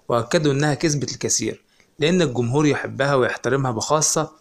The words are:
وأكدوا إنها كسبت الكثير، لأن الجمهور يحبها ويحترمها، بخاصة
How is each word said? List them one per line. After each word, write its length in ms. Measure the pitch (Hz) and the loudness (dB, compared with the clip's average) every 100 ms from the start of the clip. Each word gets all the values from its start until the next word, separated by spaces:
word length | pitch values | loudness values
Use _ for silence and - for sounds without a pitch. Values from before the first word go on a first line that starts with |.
| - | -2
وأكدوا 440 | 120 113 175 151 | -2 0 0 2
إنها 200 | 135 151 | 0 0
كسبت 380 | 139 165 147 123 | 0 0 -2 -4
الكثير، 500 | - 113 - 113 110 _ _ _ - | -6 -4 -2 -2 -8 _ _ _ -2
لأن 220 | 147 180 | 2 2
الجمهور 440 | 160 120 120 135 151 | 2 0 0 2 2
يحبها 500 | 127 107 110 135 139 | 0 -4 -2 0 2
ويحترمها، 560 | 113 - 120 135 135 | 2 -2 -2 0 0
بخاصة 600 | 110 - 151 147 160 151 - | -2 0 0 0 -2 -4 -8